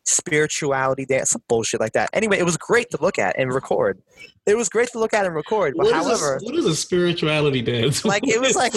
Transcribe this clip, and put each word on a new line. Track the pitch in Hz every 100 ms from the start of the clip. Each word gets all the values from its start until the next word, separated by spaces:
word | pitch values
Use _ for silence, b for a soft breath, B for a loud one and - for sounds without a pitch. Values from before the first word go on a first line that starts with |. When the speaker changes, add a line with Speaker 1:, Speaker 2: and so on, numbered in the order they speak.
| -
Speaker 1:
spirituality | - - 151 151 - 147 135 131 135 131
dance, | 135 -
some | - -
bullshit | 117 110 113
like | 113
that. | 120 107
Anyway, | - 214 196
it | 175
was | 160
great | - 226 -
to | -
look | 170 -
at | 98 -
and | 131
record. | 127 - 185 107 95 _ B B B -
It | 214
was | 226
great | 214 240
to | 233
look | 220
at | 220 190
and | 160
record, | 151 214 160 -
but | 415
Speaker 2:
What | 440
is | -
a |
s-, | 226
Speaker 1:
however | 151 135
Speaker 2:
what | 214 320
is | 240
a | 151
spirituality | - 180 175 165 160 151 147 131
dance? | 117 120 120 143 -
Speaker 1:
like, | 202 269
it | 226
was | 262 214
Speaker 2:
<laughs> |
Speaker 1:
like, | 247